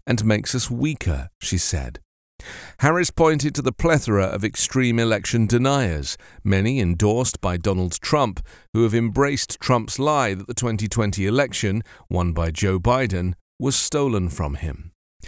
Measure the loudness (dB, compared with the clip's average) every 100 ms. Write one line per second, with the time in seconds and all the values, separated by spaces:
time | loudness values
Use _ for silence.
0 | -2 0 2 2 0 -2 -2 -2 -2 -2
1 | -2 -2 -6 -10 -4 -2 0 -2 -6 -12
2 | _ _ _ -20 -18 -16 -18 0 2 2
3 | 0 2 2 4 0 -2 -4 0 2 2
4 | 4 2 2 0 -2 -2 0 2 2 2
5 | 2 0 0 0 4 4 4 2 0 -2
6 | -4 -8 -12 -6 0 2 2 2 0 2
7 | 2 2 0 -2 -2 -2 0 0 -2 -4
8 | 0 0 0 -2 -12 -16 _ 2 2 2
9 | 0 0 0 0 -4 -4 0 0 0 -2
10 | 0 2 0 -2 -6 -4 -2 -2 -2 0
11 | 0 0 0 2 0 -2 -2 -2 -6 -14
12 | -4 -2 0 0 -2 0 0 2 2 2
13 | 0 -2 -2 -4 _ -6 -2 0 0 0
14 | 2 0 -2 -2 -4 -4 -6 -8 -14 -20
15 | _ _